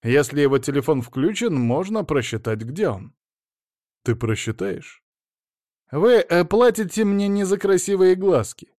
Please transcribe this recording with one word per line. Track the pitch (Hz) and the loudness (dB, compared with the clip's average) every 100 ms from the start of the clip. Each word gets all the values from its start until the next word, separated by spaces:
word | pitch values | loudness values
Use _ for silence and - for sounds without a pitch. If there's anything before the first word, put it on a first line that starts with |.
| 117 | 2
"Если | 131 127 143 | 0 0 2
его | 143 135 | 2 2
телефон | 127 143 131 143 | 0 -2 0 -2
включен, | 120 - 151 208 233 | -2 -2 -2 -2 -2
можно | 147 120 127 185 220 | 0 0 -2 -2 -4
просчитать, | 185 147 117 113 113 107 | -2 -4 -2 -6 -6 -6
где | 113 151 208 | -6 -4 -2
он". | 98 - _ _ _ _ _ _ _ _ _ | -4 -10 _ _ _ _ _ _ _ _ _
"Ты | - | -4
просчитаешь?" | 117 117 107 - 110 - - - - _ _ _ _ _ _ _ _ _ | -4 -2 -4 -4 -6 -6 -8 -12 -20 _ _ _ _ _ _ _ _ _
"Вы, | 139 208 233 | 0 4 4
э, | - 170 | 4 0
платите | 175 208 247 226 202 - | 2 4 4 2 -4 -2
мне | 214 202 202 | 0 0 0
не | 202 | -2
за | 196 196 | 0 -2
красивые | 196 190 - 196 185 | 2 0 2 2 4
глазки" | 185 190 156 104 - - | 4 2 2 0 -8 -20